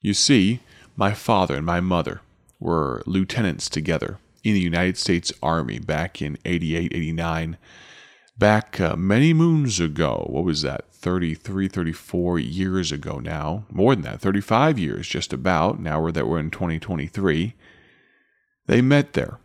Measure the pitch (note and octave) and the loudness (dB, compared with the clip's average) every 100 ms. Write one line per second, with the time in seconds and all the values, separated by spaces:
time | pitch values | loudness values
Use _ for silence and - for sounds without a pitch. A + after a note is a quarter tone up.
0 | G#2 G2 - C3+ F#2+ A#2+ _ - - - | 0 0 4 6 6 0 _ -20 -20 -2
1 | G2+ G#2+ - G#2+ F2+ C#2 D#2+ F2 F#2 F2 | -2 0 2 2 2 0 -2 -2 0 0
2 | D#2 - _ _ _ _ - E2 C#2+ A#1+ | -2 -8 _ _ _ _ -2 0 0 -4
3 | - F#2+ F#2+ - G#2 D#2 - - D#2 D#2 | -2 -2 -2 0 -2 -2 -6 -6 -2 -2
4 | - - _ _ A2+ G#2 F2 E2+ F2+ F#2 | -2 -10 _ _ 0 2 2 2 0 -2
5 | - F2 - - D2 E2 C2 G1+ - D2+ | 0 0 0 -4 -2 0 -2 -6 -4 -4
6 | E2+ - D2+ D2 - F2 E2 E2 F2 - | -4 -6 -8 -6 -4 -2 -2 -2 -2 -4
7 | D#2 E2 E2+ E2 E2 E2 _ - - - | -4 -4 -4 -4 -6 -8 _ -20 -20 -20
8 | - _ _ - G#2 G#2+ - - F2 - | -20 _ _ 0 4 4 0 -2 0 0
9 | F#2 G#2+ D3+ D#3+ E3+ D#3+ C#3 F#2 E2 D2 | 2 4 4 6 4 4 2 0 -2 0
10 | D#2 G1+ G1+ C2+ F2 D2+ C#2+ C#2 - _ | 0 0 -2 -2 0 0 -2 -6 -10 _
11 | - F2+ E2+ D#2+ - F#2+ F#2+ F#2+ E2 E2 | -2 0 -2 -4 -6 -2 -2 -2 -4 -4
12 | - F2+ F2 F2 A#1+ E2+ F#2+ F#2 E2+ D2 | -6 -2 0 0 -2 -2 0 0 -2 -4
13 | D2 C#2 B1 D#2+ D2+ F#2 G#2+ - G#2+ B2 | -6 -8 -6 -6 -4 -6 -6 2 4 4
14 | C#2 - F#2+ G2+ G2 A2+ D3+ C#3 D#2+ G#1 | 0 -4 0 0 2 2 4 2 -2 -4
15 | - - - C2+ E2+ E2+ F2 - E2 D2+ | -6 -6 -4 -4 0 2 2 0 -4 -2
16 | D#2+ E2 A1+ E2 D#2 - F2+ D#2+ - E2+ | 0 0 0 0 -2 -4 -4 -4 -4 -6
17 | D#2 - G2 - C#3 - _ _ _ _ | -6 0 2 2 0 -6 _ _ _ _
18 | _ _ _ _ _ _ - A#2 B2+ C#3+ | _ _ _ _ _ _ 2 4 6 4
19 | C#3 - B1+ - | 2 -2 -4 -8